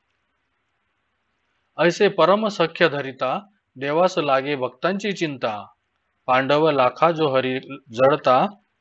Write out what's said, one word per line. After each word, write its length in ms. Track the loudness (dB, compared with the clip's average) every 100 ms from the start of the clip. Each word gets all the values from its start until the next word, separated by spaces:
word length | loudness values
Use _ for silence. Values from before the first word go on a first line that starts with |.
| _ _ _ _ _ _ _ _ _ _ _ _ _ _ _ _ _ -2
ऐसे 300 | 0 2 0
परम 400 | 2 2 2 0
सख्य 420 | -2 -4 0 0
धरिता 500 | 0 -8 -6 -6 -6 -10 _ _ -10
देवास 420 | -4 0 0 0
लागे 380 | 0 0 0 -4
भक्तांची 560 | -6 -4 -4 -4 -6
चिंता. 560 | -4 -6 -4 -6 -8 -14 _ _ _ _ _ 0
पांडव 460 | 0 2 2 2
लाखा 400 | 2 2 2 0
जो 240 | 2 0 0
हरी 240 | -2 -6 -8 -18 -10
जडता, 520 | 0 2 2 2 2 2 -6 _ _